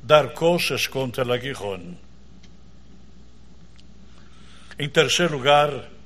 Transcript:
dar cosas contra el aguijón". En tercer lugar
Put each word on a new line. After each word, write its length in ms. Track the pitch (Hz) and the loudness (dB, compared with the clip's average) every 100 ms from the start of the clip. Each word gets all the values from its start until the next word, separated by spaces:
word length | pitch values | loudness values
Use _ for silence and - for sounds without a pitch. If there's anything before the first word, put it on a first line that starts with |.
| - | 6
dar 260 | 151 131 | 4 4
cosas 560 | - 165 175 - 135 - | 0 0 2 -2 -4 -4
contra 360 | 135 131 127 | -4 -6 -4
el 80 | 120 | -4
aguijón". 640 | 123 131 131 101 92 87 87 - - - - - - - - - - - - - - - - - - - - - - - - - - - - | -4 -6 -8 -8 -8 -12 -18 -20 -20 -20 -20 -20 -20 -20 -20 -20 -20 -20 -20 -20 -20 -20 -20 -20 -20 -20 -20 -20 -20 -20 -20 -20 -20 -20 -10
En 120 | 143 | -2
tercer 400 | 165 139 - 175 | 0 2 2 0
lugar 600 | 147 127 147 147 131 107 - | 0 4 4 4 -2 -12 -20